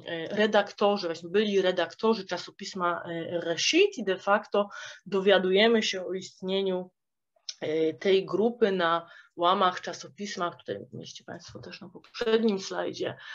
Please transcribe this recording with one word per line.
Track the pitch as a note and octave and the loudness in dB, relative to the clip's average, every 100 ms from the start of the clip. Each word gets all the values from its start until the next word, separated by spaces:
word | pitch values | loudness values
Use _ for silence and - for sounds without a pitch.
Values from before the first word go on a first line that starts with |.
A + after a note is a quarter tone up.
| - | -10
e, | E3 E3 G3+ | -8 -4 0
redaktorzy, | G#3+ G#3 G3+ - G#3 G3+ F3 | 2 2 0 0 2 2 -2
właśnie | E3 E3+ | -6 -2
byli | G3+ G#3+ G3 | 0 2 4
redaktorzy | F#3 F3+ E3 - A3 A3 F#3+ | 2 2 -2 0 0 0 -2
czasopisma, | E3+ - - G3 F#3+ F3 E3+ F3 | -8 -8 -14 -12 -4 -2 -2 -6
e, | E3 - E3+ | -8 -6 -4
Reshit | D#3+ E3 - E4 G4+ C4 | -2 -2 2 4 4 2
i | |
de | F#3+ F3+ | -4 -2
facto | G3 G#3 - G3+ G#3 - - - F3+ | 2 0 2 -2 -2 -6 -16 -16 -6
dowiadujemy | G3 F#3+ F#3+ F#3 F#3+ A3+ A3+ | 2 6 6 6 6 6 4
się | G#3+ F#3+ F3 | 2 -4 -6
o | |
istnieniu, | F#3 - - F#3 G3 F#3+ F#3 F#3 _ _ _ _ _ - - | -8 -10 -10 -4 -2 0 -2 -6 _ _ _ _ _ -18 -8
e, | D3 D#3+ D#3+ | -4 0 0
tej | D#3 G3 F#3+ D#3 | 0 2 2 2
grupy | F3+ A3+ A#3 G3+ | 0 0 2 0
na | F#3 E3 E3+ E3+ - - - | 2 2 0 -2 -16 -16 0
łamach | F3 G3 F#3 F3+ | 2 4 2 0
czasopisma, | F#3 E3+ E3+ - G3+ F#3+ F3 | -8 -12 -14 -12 -10 -6 -6
tutaj | - - G2+ - | -6 -10 -10 -12
mieliście | E2+ - - | -16 -16 -16
Państwo | - - - - | -16 -16 -16 -18
też | F#3 - | -16 -18
na | F3 | -18
poprzednim | - - - A#3 A3+ A3 F#3+ | -20 -16 -6 0 2 4 0
slajdzie, | - F3+ F3 - - - - | -4 -6 -6 -6 -6 -8 -14